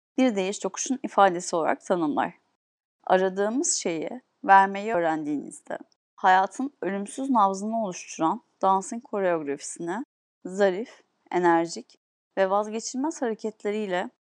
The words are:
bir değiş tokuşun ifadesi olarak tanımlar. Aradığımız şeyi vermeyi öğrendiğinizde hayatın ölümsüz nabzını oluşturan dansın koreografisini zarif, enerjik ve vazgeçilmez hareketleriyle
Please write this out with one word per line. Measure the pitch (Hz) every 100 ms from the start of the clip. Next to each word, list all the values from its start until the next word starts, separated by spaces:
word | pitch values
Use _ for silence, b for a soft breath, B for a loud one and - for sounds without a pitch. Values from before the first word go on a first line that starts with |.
| _ -
bir | 262 202
değiş | 185 208
tokuşun | 196 - - 254
ifadesi | - - 196 175 180 175
olarak | 151 277 -
tanımlar. | 185 156 - 123 - _ _ _ _ _ _
Aradığımız | - 185 190 185 202 240 339
şeyi | - 196 165 - 254 - _
vermeyi | - 196 196 196 208
öğrendiğinizde | 202 170 156 151 147 - - - - - _ _ _
hayatın | 196 185 196 - 269 -
ölümsüz | 175 196 202 - 269
nabzını | 240 196 196 208 226
oluşturan | 208 175 - - 165 202 - _
dansın | 190 190 190 233
koreografisini | - 208 190 165 143 143 - - 170 196 285 _ _ _ 180
zarif, | 185 202 180 233 - _ _ _
enerjik | 180 180 165 170 220 - _ _ _ _ -
ve | 190
vazgeçilmez | 196 214 220 - 254 285 330
hareketleriyle | 247 214 220 - 208 208 208 180 247 - _ _